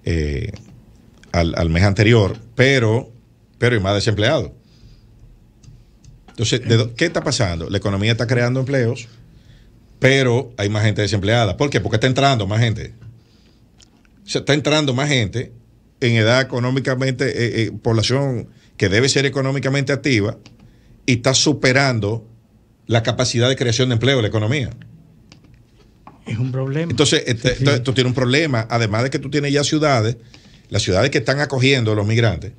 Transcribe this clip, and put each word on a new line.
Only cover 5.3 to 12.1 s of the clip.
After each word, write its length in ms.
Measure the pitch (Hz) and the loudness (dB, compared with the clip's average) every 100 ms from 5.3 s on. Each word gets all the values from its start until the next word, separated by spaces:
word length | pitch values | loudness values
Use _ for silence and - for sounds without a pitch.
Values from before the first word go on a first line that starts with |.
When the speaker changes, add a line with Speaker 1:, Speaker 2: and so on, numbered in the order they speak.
| - - _ - - - _ - - - | -20 -20 _ -20 -20 -20 _ -20 -20 -20
Speaker 1:
Entonces, 320 | - 113 127 113 | -6 -2 -2 2
¿de 100 | 117 | 0
dó-, 180 | 120 - | 0 -2
qué 100 | 170 | -2
está 180 | 165 | -2
pasando? 460 | 160 131 98 82 76 | -4 -2 -2 -2 -4
La 80 | 98 | -4
economía 340 | 101 98 107 | -2 -2 0
está 140 | 117 117 | 0 0
creando 320 | 120 120 131 | 0 0 -2
empleos, 480 | 127 139 117 131 - - - - - - - - _ - | -2 0 0 -4 -12 -20 -20 -20 -20 -20 -20 -20 _ 2
pero 520 | 131 139 127 117 127 - | 4 4 2 0 -2 -4
hay 120 | 101 | -2
más 140 | 107 | 2
gente 180 | 110 101 | 0 2
desempleada. 560 | 104 104 98 117 107 87 | 0 0 2 2 2 0
¿Por 120 | 143 | 0
qué? 100 | 139 | 0
Porque 180 | 90 110 | 0 0
está 100 | |
entrando 400 | 131 | 2